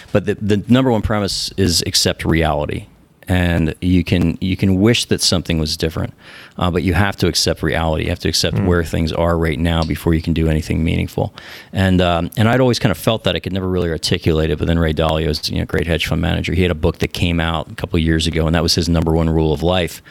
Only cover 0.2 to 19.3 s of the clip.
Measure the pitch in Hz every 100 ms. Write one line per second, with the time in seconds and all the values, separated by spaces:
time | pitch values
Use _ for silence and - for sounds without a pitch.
0.2 | 90 98 101 104 87 123 131 110 - 107
1.2 | 98 - - - 95 80 - - 95 -
2.2 | 87 82 78 76 73 - - - _ _
3.2 | - 90 87 85 80 78 92 90 82 90
4.2 | 85 - 92 92 98 95 107 120 - 98
5.2 | - 92 - 82 78 80 80 87 92 -
6.2 | - - - - 90 85 78 85 101 -
7.2 | 90 - - 80 80 80 82 80 80 87
8.2 | 90 - 87 92 98 87 80 87 80 -
9.2 | 85 85 82 71 85 82 80 78 85 80
10.2 | 87 80 80 78 - 82 82 87 87 -
11.2 | 98 - - - - - 95 90 87 85
12.2 | 87 - 110 127 131 113 110 87 - 113
13.2 | 98 85 95 95 92 92 87 80 - 87
14.2 | 90 78 78 76 82 82 82 76 80 80
15.2 | 78 76 - 85 85 90 82 80 - 82
16.2 | 85 85 82 85 90 82 85 - - -
17.2 | 90 85 82 82 - 110 - 87 80 80
18.2 | 82 78 78 82 82 - 82 82 80 82
19.2 | 80